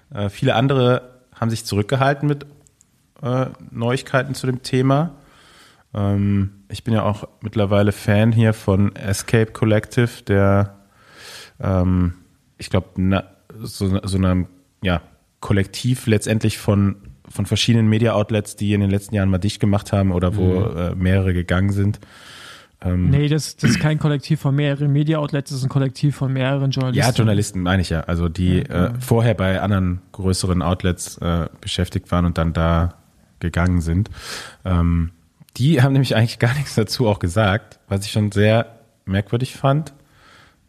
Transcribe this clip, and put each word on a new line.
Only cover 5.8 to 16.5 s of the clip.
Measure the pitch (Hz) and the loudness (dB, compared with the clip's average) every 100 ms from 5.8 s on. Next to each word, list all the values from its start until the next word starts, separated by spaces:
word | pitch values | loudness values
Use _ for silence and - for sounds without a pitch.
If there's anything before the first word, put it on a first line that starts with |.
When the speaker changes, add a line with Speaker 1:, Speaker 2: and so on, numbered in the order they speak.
| _ | _
Speaker 1:
Ähm, | 104 101 101 101 101 98 - - | -4 0 2 2 0 -2 -6 -16
ich | 104 | -10
bin | - | -2
ja | 110 | 0
auch | 98 104 - _ | 0 -4 -8 _
mittlerweile | 104 110 98 101 104 | -6 -2 2 2 2
Fan | - - 104 110 | 0 0 2 4
hier | 113 110 | 4 2
von | 107 - 95 101 | 2 0 2 0
Escape | - 98 98 - 117 110 | -2 -6 -6 0 2 2
Collective, | - 113 107 - - 120 - - | 0 2 2 0 0 0 -2 0
der, | 101 98 98 101 - _ _ _ - - - - - | 2 4 4 0 -4 _ _ _ -20 -20 -20 -20 -8
ähm, | 98 92 90 90 90 - _ _ _ - | -2 0 2 2 0 -4 _ _ _ -20
ich | - | -4
glaub, | 95 - - | -4 -2 -2
na, | 92 95 - _ - 110 | 0 0 -4 _ -20 -16
so, | 117 - 98 95 | -14 -6 -2 -2
so | 104 95 | -2 0
einem, | 95 92 87 _ _ _ | 2 0 -2 _ _ _
ja, | 95 85 - _ _ _ | -2 -2 -4 _ _ _
Kollektiv | - 101 95 - 123 127 - | -2 0 -2 -4 -4 -2 0
letztendlich | 107 - 110 107 | 0 0 0 -2